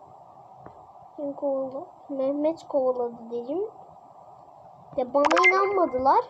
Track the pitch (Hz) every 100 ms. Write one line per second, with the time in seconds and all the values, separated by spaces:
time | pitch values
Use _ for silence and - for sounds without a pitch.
0 | - - - - - - - - - -
1 | - - 285 277 285 269 269 269 349 -
2 | - 269 269 285 302 330 - 285 254 247
3 | 240 226 226 240 240 320 427 - - -
4 | - - - - - - - - - -
5 | 254 277 294 339 370 381 392 392 339 254
6 | 262 381